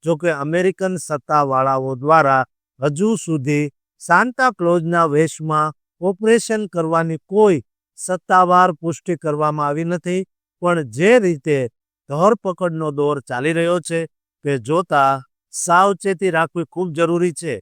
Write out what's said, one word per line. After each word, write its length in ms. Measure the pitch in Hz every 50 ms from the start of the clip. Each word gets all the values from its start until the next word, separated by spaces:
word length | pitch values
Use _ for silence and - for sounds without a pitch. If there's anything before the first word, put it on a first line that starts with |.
| _
જો 140 | 156 165 147
કે 140 | 156 175 156
અમેરિકન 640 | 139 139 147 160 175 180 190 180 _ 190 185 185 165
સત્તાવાળાઓ 920 | - - 156 143 _ - 156 151 147 139 131 131 131 135 135 135 131 135 135
દ્વારા 480 | 127 131 147 160 160 147 139 135 131 127 _ _ _ _ _ _ _
હજુ 300 | 131 151 147 147 196 220 226 202
સુધી 540 | - - 160 151 127 139 147 147 147 143 _ _ _ _ _ _
સાન્તા 500 | - - 170 180 214 247 240 - 262 254
ક્લોઝના 560 | 208 _ 175 170 175 175 160 165 170 170 170 160
વેશમાં 680 | 143 147 160 156 - - 156 156 156 151 151 156 147 _ _ _ _ _
ઓપરેશન 640 | 170 185 196 175 220 220 226 233 - - 226 214 214 185
કરવાની 560 | - 170 160 160 165 165 165 165 160 147 _
કોઈ 380 | _ 190 208 214 208 180 147 - _ _ _ _ _ _ -
સત્તાવાર 720 | - - 185 180 _ _ 196 185 185 175 180 180 185 185 165
પુષ્ટિ 400 | - - 170 160 - _ - 175 160
કરવામાં 500 | - 156 147 147 151 151 151 151 147 143
આવી 220 | 143 151 165 165 175
નથી, 340 | 175 _ 180 180 185 190 _ _ _ _ _ _ _
પણ 280 | - 175 175 170 151 120
જે 220 | 107 123 165 202 240 254
રીતે 380 | 208 180 170 143 _ 165 147 139 127 117 _ _ _ _ _ _ _ _
ધરપકડનો 760 | 139 147 175 208 233 208 _ 196 175 _ 185 175 165 160 160 156
દોર 260 | 143 143 147 147 147 143
ચાલી 360 | 120 _ 127 123 135 156 165 165
રહ્યો 220 | 165 170 175 180
છે, 200 | 156 - 170 165 165 156 _ _ _ _ _ _ _
તે 60 | 143 143 131
જોતા 520 | 107 113 156 170 190 _ 165 143 139 135 135 135 131 _ _ _ _ _ -
સાવચેતી 840 | - - 175 170 175 190 202 202 170 - 196 190 160 202 190 160
રાખવી 360 | 165 165 165 _ 175 165 -
ખૂબ 180 | _ 170 185 180 156
જરૂરી 420 | 151 170 160 170 175 175 180 151 -
છે. 120 | - 165 127 98